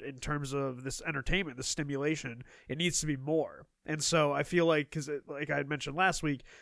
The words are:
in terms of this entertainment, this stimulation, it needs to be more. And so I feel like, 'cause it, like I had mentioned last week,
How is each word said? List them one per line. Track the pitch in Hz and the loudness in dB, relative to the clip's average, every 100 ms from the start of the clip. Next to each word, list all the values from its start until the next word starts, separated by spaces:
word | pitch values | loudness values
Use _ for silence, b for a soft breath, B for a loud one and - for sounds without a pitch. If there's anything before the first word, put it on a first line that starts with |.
in | 135 131 | -10 -8
terms | - 147 135 | -2 -2 -2
of | 139 135 123 | -2 -2 -4
this | 131 - | -6 -6
entertainment, | 160 143 - 185 170 123 | -4 -4 2 2 2 -4
this | - | -4
stimulation, | - 143 139 147 156 135 117 - b b | -2 -2 0 0 0 -4 -10 -14 b b
it | 156 | 0
needs | 175 - | 0 2
to | 156 | 0
be | 135 | -2
more. | 139 160 110 76 - _ - | 0 0 0 -4 -20 _ -6
And | 156 | -2
so | - 165 147 | 2 4 4
I | 143 | 2
feel | 135 175 165 | 2 4 6
like, | 156 143 | 6 2
'cause | 160 143 | -4 -4
it, | 143 - | -6 -6
like | 143 143 | -6 -2
I | 143 | -2
had | 143 | 0
mentioned | 147 143 147 | -2 -2 2
last | 185 165 | 2 4
week, | 156 139 - b | 0 -2 -6 b